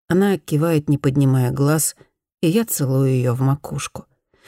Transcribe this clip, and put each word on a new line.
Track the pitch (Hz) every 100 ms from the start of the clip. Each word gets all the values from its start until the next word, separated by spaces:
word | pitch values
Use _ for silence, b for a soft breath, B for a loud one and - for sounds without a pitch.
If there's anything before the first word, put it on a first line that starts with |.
| -
Она | 175 202 180
кивает, | - 151 170 156 151
не | 143
поднимая | 139 135 135 131 123
глаз, | 131 143 156 - b b _ _ _
и | 165
я | 214 226
целую | - 135 135 135
ее | 131 123
в | 120
макушку. | 135 147 - 143 - - - _ _ B